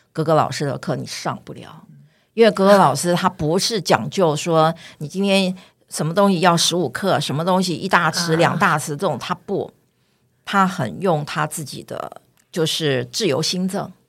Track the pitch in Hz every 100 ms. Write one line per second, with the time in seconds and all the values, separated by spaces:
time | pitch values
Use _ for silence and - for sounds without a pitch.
0 | _ - 165 156 120 - 147 131 - 135
1 | 123 - 160 127 - - - 160 - -
2 | - _ _ - 226 196 190 202 156 127
3 | 175 175 185 - 151 180 - 220 - 175
4 | 143 190 170 147 175 160 156 165 - -
5 | 151 185 196 196 185 185 - _ _ -
6 | 160 170 202 180 180 170 - 175 147 -
7 | 196 135 - 156 170 185 185 151 190 185
8 | 165 - - 160 156 151 180 156 156 143
9 | 185 131 - 175 - 185 104 - _ _
10 | _ _ _ _ - 202 190 185 - -
11 | 190 156 151 165 151 - 143 - - -
12 | - - _ _ _ - 156 - 156 131
13 | 123 - 208 131 165 180 185 190 147 -